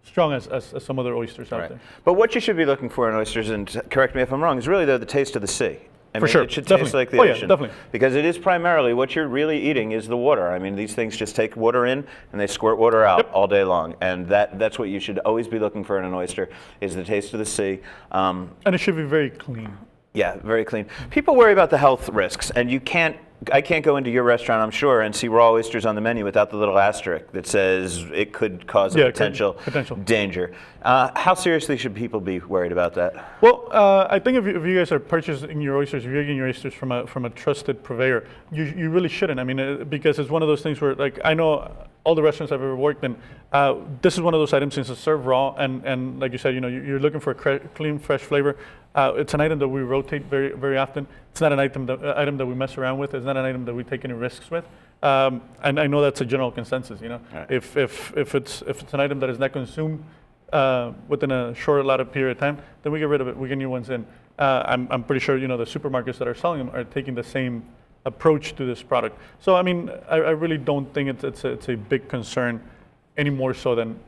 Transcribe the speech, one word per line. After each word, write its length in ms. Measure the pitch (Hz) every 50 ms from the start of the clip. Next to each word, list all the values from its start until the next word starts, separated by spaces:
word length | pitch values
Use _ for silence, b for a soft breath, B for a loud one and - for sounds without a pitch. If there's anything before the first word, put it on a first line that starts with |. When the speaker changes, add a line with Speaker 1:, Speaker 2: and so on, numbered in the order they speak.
| _
Speaker 1:
strong 280 | - - 180 170 151
as, 140 | 143 127 107
as, 260 | - - 127 - - -
as 100 | 135 -
some 140 | - 135 131
other 160 | 123 123 120
oysters 380 | 117 117 113 - - 123 -
out 80 | - 90
Speaker 2:
Right. 80 | 85 -
Speaker 1:
there. 100 | - 123 B B B B B
Speaker 2:
But 100 | - 180
what 200 | 190 226 226 -
you 60 | 247
should 160 | - - 208
be 80 | 165 160
looking 220 | 139 139 135 127 117
for 180 | - - 120 113
in 40 | 110
oysters, 360 | 110 110 107 - 117 110 107
and 160 | 110 104 101 92
t-, 120 | - 117 - -
correct 240 | - 139 135 123 -
me 80 | 131
if 100 | 127 123
I'm 100 | 135 139
wrong, 160 | 160 170 139 127
is 80 | 117 143
really, 160 | 190 196 165
though, 120 | 143 135 120
the 80 | 113
taste 300 | - - 143 139 135 -
of 60 | 120
the 60 | 104 92
sea. 300 | - - 120 95 69 - - - - _ _ _ -
I 40 | 110
Speaker 1:
For 80 | 151
Speaker 2:
mean, 60 | 151
Speaker 1:
sure. 100 | - 160
Speaker 2:
it 100 | 120 -
should 120 | - 151 135
Speaker 1:
Definitely. 200 | - 196 185 -
Speaker 2:
taste 100 | 117 -
like 160 | 135 127 123
the 80 | - -
Speaker 1:
Oh, 20 |
yeah, 100 | 240 170
Speaker 2:
ocean. 160 | 120 - 104 90
Speaker 1:
definitely. 260 | 190 139 143 110 B B B B
Speaker 2:
Because 220 | - 110 131 135 127
it 100 | 143 151
is 100 | 170 170
primarily 560 | 175 - 190 180 175 170 175 170 156 131 120
what 220 | 120 123 131 131 -
you're 140 | 165 156 139
really 300 | 120 139 151 156 156 143
eating 340 | 110 147 151 127 110 110
is 140 | 110 113 107 110
the 80 | 120
water. 320 | 120 120 143 147 107 90 87
I 100 | 90 90
mean, 180 | 92 98 98
these 180 | 98 107 107 -
things 220 | - 113 110 -
just 180 | - 107 104 -
take 220 | - 110 110 -
water 300 | 117 110 113 120 127 120
in 200 | 123 131 139 143 B B B B B
and 80 | - 104
they 60 | 101
squirt 300 | 101 - - 110 110 113
water 280 | 104 113 117 113 110 110
out 140 | 101 90 85
Speaker 1:
Yep. 100 | 82 -
Speaker 2:
all 140 | - 95 98
day 180 | 95 101 101 98
long. 300 | 95 90 85 80 82 85 -
And 240 | 92 92 92 90 90 85
that, 300 | 101 104 104 - - 95
that's 200 | 110 110 - -
what 120 | 117 98
you 100 | 98 98
should 180 | - - 101 -
always 280 | - 107 113 113 117 -
be 100 | 117 110
looking 240 | 107 101 - 107 95
for 140 | - 101 95
in 60 | 92
an 80 | 92
oyster, 380 | 92 92 90 87 - - 92 - B B B B B B
is 120 | 101 95 85
the 100 | 92 87
taste 280 | 92 107 101 101 -
of 60 | - 107
the 80 | 107
sea. 340 | 107 - - 101 98 95 95 B B B B B B
Um, 400 | - 92 95 92 90 90 92 87 - - -
Speaker 1:
And 80 | 202 185
it 40 | 180
should 180 | - 208 175
be 80 | 160 156
very 260 | 139 147 156 147 127
clean. 420 | - - - - 123 113 110 104 98 101 - - _ _ _ _ _
Speaker 2:
Yeah, 220 | 107 95 87 92 101 -
very 220 | 104 113 113 107
clean. 180 | - - 110 101 B B B 123 120
People 260 | - 294 285 - 294
worry 180 | 254 233 214 202
about 160 | 190 175 143
the 80 | 160 135
health 320 | 143 135 131 123 - -
risks, 400 | 104 104 92 87 - - - -
and 200 | - 120 120 123
you 100 | 127 135
can't, 360 | 127 - - 175 165 160 - - - - _ - - -
I 120 | 139 139
can't 200 | 143 - 175 156
go 140 | - 156 143
into 140 | 139 135 123
your 140 | 117 127 127
restaurant, 380 | 120 120 117 - - 117 110
I'm 80 | 110 110
sure, 300 | 107 - 143 143 127 113
and 160 | 110 107 104
see 100 | - - 117
raw 220 | 110 117 117 117
oysters 360 | 113 113 113 113 - 113 101
on 80 | 117 104
the 80 | 104
menu 200 | 107 113 120 117
without 280 | 104 101 92 110 104 101
the 80 | 107 104
little 200 | 107 101 95 98
asterisk 540 | 98 101 107 - - 92 85 78 - -
that 140 | - 92 87
says 580 | - - 104 95 95 92 92 92 92 85 87 85 80
it 180 | 73 85 104 - -
could 320 | - 117 107 92 87 -
cause 280 | - - 107 98 95 90
a 40 | 160
Speaker 1:
Yeah, 60 | 139
it 0 |
could. 80 | 127 123
Speaker 2:
potential 380 | - 110 101 92 - 107 98 92
Speaker 1:
Potential. 420 | - - - 127 147 123 - -
Speaker 2:
danger. 560 | 95 98 104 113 107 101 98 85 90 90 90 B B B B B B
Uh, 280 | - - 127 131 127 131 - -
how 140 | - 180
seriously 460 | 185 185 - 180 165 156 156 - 143 120
should 160 | 113 123 95
people 260 | 107 120 117 - 107
be 200 | 90 98 92 87
worried 320 | 85 90 95 92 87 85
about 200 | 87 90 87 85
that? 220 | - 90 87 92 - B B B B B
Speaker 1:
Well, 260 | 220 233 240 247 - -
uh, 340 | - 220 202 196 196 190 190 -
I 80 | - 196
think 180 | - 247 262
if 80 | 254 196
you, 100 | 202 180 170
if 60 | 156
you 100 | 175 185
guys 160 | 180 175 -
are 80 | 170 139
purchasing 640 | 147 - 170 165 151 - 151 131 143 151 156 147
your 160 | 147 139 139 139
oysters, 260 | 143 139 - 139 113
if 80 | 123
you're 100 | 131 147
getting 140 | 147 143 147
your 100 | 135 131 131
oysters 260 | 123 - - 135 -
from 180 | - - 131
a, 140 | 123 120 123
from 180 | - - 135 123
a 60 | 120
trusted 520 | - - - 156 143 147 - - 135 139
purveyor, 440 | - - 131 117 131 131 127 113 113 B B B B B
you, 120 | 156 151 160
you 260 | 143 165 185 165 160
really 180 | 160 180 175 160
shouldn't. 320 | - - 202 165 143 127
I 40 | 127
mean, 140 | 127 131 135
uh, 160 | 135 139 143 - - 147
because 300 | 151 143 - 156 143 -
it's 100 | 143 120
one 120 | 151 165
of 60 | 160 151
those 120 | 151 143
things 180 | - 160 147 127
where, 160 | 147 139 135
like, 260 | - 143 135 - - -
I 80 | 156
know 400 | 160 160 165 156 151 139 - - - - - - _ _ _
all 100 | 156 165
the 80 | 160
restaurants 300 | 151 156 151 - 160 -
I've 80 | 147 131
ever 160 | 131 135 131
worked 260 | 127 139 147 143 147
in, 140 | - 131 117 B B B B B B B
uh, 240 | - 143 139 139 - - - - 139 123
this 100 | - 180 -
is 60 | 180
one 140 | 165 170 165
of 60 | 156
those 120 | 151 139
items, 220 | - 135 139 143 -
since 160 | 147 127 113
it's 100 | 123 -
served 240 | - 156 156 147 127
raw, 300 | 131 127 127 135 135 -
and, 280 | - 143 131 131 127 -
and 340 | 135 135 127 127 131 127 131
like 120 | 135 127
you 60 | 120 127
said, 140 | - 135 127
you 60 | 131
know, 80 | 127 123
you, 140 | 123 131
you're 180 | 135 143 139 135
looking 200 | 139 151 151 151
for 100 | - 143
a 40 | 127
cre-, 320 | - - 143 139 139 - 147 -
clean, 240 | - 156 151 147 143
fresh 220 | - - 143 131
flavor. 360 | - - 147 143 139 143 135 B B B B B B B _
Uh, 200 | 143 135 131 -
it's 160 | - 151 -
an 80 | - 147
item 180 | 151 156 160 147
that 100 | 143 131
we 120 | 131 139
rotate 420 | 131 120 135 139 135 - 151 143 139
very, 240 | - 139 135 135 139
very 240 | - - 127 139 139
often. 300 | 131 135 - - 151 139 - B B B B
It's 100 | _ -
not 100 | 160 151
an 80 | 147 135
item 280 | 139 135 139 139 131
that, 180 | 120 127 131 139
uh, 80 | 143 -
item 220 | - 143 147 143
that 80 | 135 131
we 100 | 123 123
mess 220 | 127 135 135 -
around 220 | - 131 127 131 135
with. 160 | 139 139 -
It's 100 | 131 123
not 140 | 135 135 135
an 60 | 131
item 180 | 131 127 127 123
that 80 | 117
we 120 | 117 123 123
take 200 | - 139 123 -
any 80 | 131
risks 380 | 123 113 123 123 - - - -
with. 160 | 165 165 170 - b b b b b b
Um, 380 | - 143 135 135 135 135 127 120 - - - -
and 180 | - 143 139 151
I 60 | 151
know 160 | 143 143 147
that's 180 | 147 139 135 -
a 60 | 135
general 240 | 113 127 131 131 123
consensus, 500 | - - 117 - 127 131 123 - 113 101
you 80 | 110 117
know. 120 | 120 120 - -
Speaker 2:
Right. 180 | - - - -
Speaker 1:
If, 240 | 131 123 - - - 147
if, 360 | 135 120 - - - - - -
if 160 | 143 - -
it's, 260 | 139 127 - - - -
if 160 | - 131 -
it's 100 | - -
an 80 | - 139
item 180 | 139 143 139 135
that 100 | 135 127
is 80 | 120 113
not 140 | 139 131 135
consumed, 500 | 143 127 120 - 156 156 156 156 151 B B B B B B B B _ -
uh, 400 | - 151 135 135 131 123 120 117 - - - -
within 220 | 147 - 151 135
a 240 | 131 127 120 120 117
short 260 | - - - 147 143
allotted 320 | 135 135 135 131 131 131
period 200 | - 139 131 131
of 60 | 123 -
time, 200 | 143 147 147 147 B B B B
then 100 | _ 151
we 60 | 151 156
get 100 | 156 147
rid 140 | 147 139
of 60 | 131 123
it. 60 | 120
We 120 | - 131 127
get 80 | 139
new 140 | 135 135 131
ones 180 | 127 127 120 131
in. 160 | 127 117 110 b b b b b b -
Uh, 240 | 143 135 131 127 -
I'm, 200 | - 123 127 123 -
I'm 140 | 127 127 110
pretty 160 | - 139 131
sure, 180 | 127 - 139 131
you 100 | 135 127
know, 80 | 127
the 80 | 120 117
supermarkets 540 | - - 127 - 143 131 127 117 123 120 -
that 100 | 127 120
are 60 | 120
selling 240 | - - 175 170 143
them 120 | 127 123 -
are 80 | 127 120
taking 300 | - - 143 127 135 127
the 100 | 117 113
same 400 | - - 135 127 123 120 117 117 - b b b b b _ _
approach 500 | 135 117 - - 160 156 143 151 - -
to 80 | - 139
this 180 | 123 120 -
product. 340 | - - 135 123 113 110 - B B B B B
So, 140 | - 190 185
I 60 | 180
mean, 280 | 180 185 180 175 170 - - - - -
I, 80 | 160
I 140 | 160 156 156
really 280 | 160 151 165 165 160 147
don't 340 | 127 151 143 143 135 131
think 160 | - 147 139 139
it's, 160 | 127 - -
it's 200 | 139 - - -
a, 40 | 131
it's 160 | 123 - - -
a 80 | 123
big 320 | 113 104 - 139 127 - -
concern 540 | - 123 107 - - 131 123 120 117 113 - B B B B B B B _ _ _
any 140 | - 147 143
more 240 | 139 131 131 127 127
so 200 | - - 135 120
than 240 | 117 117 113 110 95 -